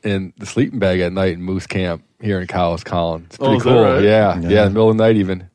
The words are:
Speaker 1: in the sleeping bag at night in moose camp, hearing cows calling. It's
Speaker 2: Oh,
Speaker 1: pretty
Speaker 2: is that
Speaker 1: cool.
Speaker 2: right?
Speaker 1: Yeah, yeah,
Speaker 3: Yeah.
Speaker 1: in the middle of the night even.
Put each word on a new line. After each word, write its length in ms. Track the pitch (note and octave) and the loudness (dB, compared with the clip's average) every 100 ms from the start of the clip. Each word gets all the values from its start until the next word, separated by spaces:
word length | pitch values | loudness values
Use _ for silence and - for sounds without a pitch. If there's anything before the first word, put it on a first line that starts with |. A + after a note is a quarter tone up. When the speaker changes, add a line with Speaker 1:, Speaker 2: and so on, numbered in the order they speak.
Speaker 1:
in 300 | G#2+ G2 F#2 _ | -4 -4 -6 _
the 80 | G2 | -8
sleeping 320 | - C#3 B2+ | -2 -2 0
bag 200 | F#2+ F#2 | 0 0
at 140 | F2 | -2
night 180 | F#2 F#2+ | -2 -2
in 100 | F2 | -2
moose 240 | F2+ F#2+ - | -6 -6 -6
camp, 380 | G2 F#2 E2 _ _ | -4 -4 -6 _ _
hearing 280 | A2+ F#2+ F2+ | -4 -4 -4
cows 360 | F#2 F2 E2+ | -2 -2 -2
calling. 400 | - F2+ E2+ E2 E2+ | -4 -4 -4 -6 -12
It's 100 | - | -6
Speaker 2:
Oh, 60 | C3+ | 0
Speaker 1:
pretty 120 | C3+ | 0
Speaker 2:
is 40 | |
that 60 | B2 | 2
Speaker 1:
cool. 120 | B2 | 4
Speaker 2:
right? 220 | G#2 - | 4 4
Speaker 1:
Yeah, 340 | G2+ A2 G2+ F2 | 4 4 2 0
yeah, 80 | E2+ | 0
Speaker 3:
Yeah. 120 | G#2+ | 2
Speaker 1:
in 40 | G2+ | 2
the 20 | |
middle 180 | G#2 A2 | 2 2
of 80 | A2 | 4
the 60 | A2+ | 2
night 100 | A2 | 2
even. 340 | F#2+ F#2 F#2 | 0 -4 -10